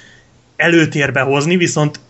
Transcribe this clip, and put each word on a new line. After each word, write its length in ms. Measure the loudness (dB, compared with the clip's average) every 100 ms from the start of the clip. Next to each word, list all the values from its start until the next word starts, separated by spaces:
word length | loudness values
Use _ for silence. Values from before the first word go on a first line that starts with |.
| -20 -20 _ _ _ -4
előtérbe 640 | 2 2 2 0 -2 0
hozni, 360 | 0 0 0 0
viszont 440 | 0 0 -2 -4